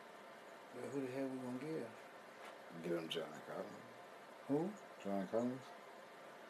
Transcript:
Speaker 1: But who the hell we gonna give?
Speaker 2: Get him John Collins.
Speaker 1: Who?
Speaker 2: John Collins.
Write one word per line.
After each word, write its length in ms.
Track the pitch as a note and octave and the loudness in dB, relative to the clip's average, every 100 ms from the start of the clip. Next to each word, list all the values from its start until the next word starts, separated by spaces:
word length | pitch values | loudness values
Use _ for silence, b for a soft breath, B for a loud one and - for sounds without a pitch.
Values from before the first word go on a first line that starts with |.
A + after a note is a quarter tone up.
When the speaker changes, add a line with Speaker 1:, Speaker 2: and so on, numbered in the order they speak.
| - - - - - - - B2 | -12 -12 -12 -12 -12 -12 -8 -4
Speaker 1:
But 160 | B2 | 0
who 120 | C#3 B2+ | 2 4
the 60 | |
hell 140 | C3+ C3 | 4 2
we 60 | C3 | 2
gonna 340 | B2 B2+ D3+ | 0 0 2
give? 140 | D#3 A2+ - - - - - - - - E2+ | 2 0 -4 -10 -12 -12 -10 -10 -8 -8 -2
Speaker 2:
Get 80 | E2+ E2+ | 4 4
him 80 | D#2+ | 4
John 140 | E2 D#2 - - | 2 0 -2 -2
Collins. 220 | - - - - - - - - - - | -2 -2 -4 -10 -10 -12 -12 -12 -6 4
Speaker 1:
Who? 200 | D3 F#3+ G#3+ - - | 6 6 2 -8 -4
Speaker 2:
John 240 | G2 G2 F#2 | 2 4 6
Collins. 300 | A2+ B2 C3 - - - - - - - - | 6 6 4 -4 -10 -10 -12 -12 -12 -10 -10